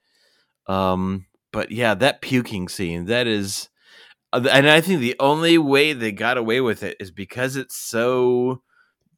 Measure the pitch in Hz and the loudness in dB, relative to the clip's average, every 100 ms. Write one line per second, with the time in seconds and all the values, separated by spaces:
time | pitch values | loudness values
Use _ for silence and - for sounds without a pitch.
0 | _ _ _ _ _ _ - 95 95 92 | _ _ _ _ _ _ -6 -2 0 0
1 | 95 95 - _ _ 110 - 110 117 98 | -2 -6 -10 _ _ -8 -6 -2 -2 2
2 | 135 - - 127 120 101 90 - 87 85 | 0 0 -2 -2 -2 -6 -8 -6 -6 -4
3 | 87 120 120 107 98 - - _ _ - | -4 -2 0 -2 -4 -6 -10 _ _ -20
4 | - _ _ 127 123 135 143 156 170 175 | -20 _ _ -2 4 6 6 6 4 0
5 | 120 - 139 151 165 165 143 139 156 135 | 0 0 2 2 4 4 4 4 2 0
6 | 110 101 113 127 113 123 123 101 95 - | -4 -4 -2 -2 0 0 0 -2 -6 -10
7 | 95 85 95 127 131 135 131 - - 117 | -14 -14 -12 -6 -6 -6 -10 -12 -8 -2
8 | 120 127 123 123 127 127 _ _ _ _ | 0 2 2 2 0 -4 _ _ _ _
9 | _ | _